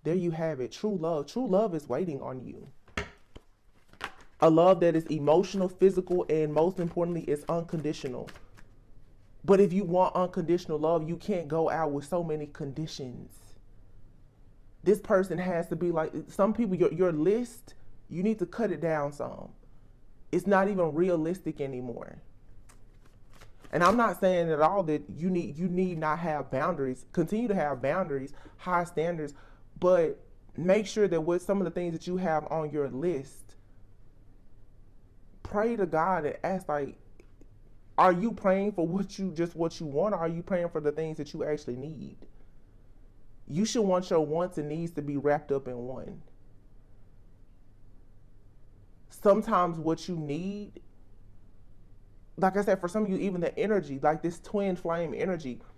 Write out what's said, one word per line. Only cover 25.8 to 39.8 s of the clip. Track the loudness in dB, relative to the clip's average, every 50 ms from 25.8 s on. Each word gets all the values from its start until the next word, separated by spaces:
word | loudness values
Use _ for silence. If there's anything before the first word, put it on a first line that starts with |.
| 0 0 0
not | -2 0 0 0 0
have | 0 -2 -2 -2 -4 -2
boundaries. | -2 0 0 0 0 0 -2 -4 -4 -6 -10 -4 0
Continue | 0 0 0 0 -2 0
to | 0 0
have | 0 0 0 -2 -2
boundaries, | 0 0 0 0 0 -2 -2 -4 -4 -6 -12 -14 -16 -18 -20
high | -12 -4 0 0 0 0
standards, | 0 -2 -2 -2 -2 -2 -4 -6 -8 -10 -14 -20 -20 -20 -20 -20 -20 -8 2
but | 4 6 6 6 6 2 0 -6 -12 -20 -20 -20 -20 -14 -8
make | -2 2 4 4 4 4
sure | 0 2 2 2
that | 4 4 2
with | 2 2 0 0
some | 2 0 0 0
of | 0
the | 0
things | -2 -2 -4 -2 -4
that | -4 -4
you | -4 -4
have | -2 0 2 0 0 0 -2
on | -4 -4 -4 -2
your | -2 -2 -2
list, | -2 -4 -2 -2 -2 -2 -2 -6 -10 -16 -20 -20 -20 -20 -20 -20 -20 -20 -20 -20 -20 -20 -20 -20 -20 -20 -20 -20 -20 -20 -20 -20 -20 -20 -18 -20 -20 -20 -20 -20 -20 -20 -20 -20 -20 -20 -20 -20 -20 -20 -18
pray | -14 -4 0 2 2 2 2
to | 0 0
God | 2 2 2 2 4 2 2 0
and | -2 -4 -2 -2
ask, | -2 -2 -2 -2 -2
like, | -2 -2 -2 -4 -8 -16 -20 -20 -20 -20 -20 -20 -20 -20 -20 -20 -20 -20 -20 -20 -20 -20 -20 -4 4
are | 6 8 8 8
you | 6 2 0
praying | -2 2 2 4 4 4 2 0 0
for | 0 0
what | 0 0 -2 -2 -4 -4
you, | -6 -6 -4
just | -2 -2 -2 -2 0
what | -2 -2 -2 -2
you | -4